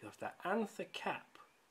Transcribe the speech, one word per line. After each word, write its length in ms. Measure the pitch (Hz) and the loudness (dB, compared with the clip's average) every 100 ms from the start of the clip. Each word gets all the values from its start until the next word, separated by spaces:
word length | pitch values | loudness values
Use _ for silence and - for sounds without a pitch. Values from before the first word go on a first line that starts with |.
you 60 | 104 | -12
have 120 | - | -2
that 180 | 107 - 175 | -2 0 2
anther 400 | 214 208 - - | 4 2 -2 -4
cap, 520 | - 196 - - - - - _ | -2 0 0 -4 -18 -20 -20 _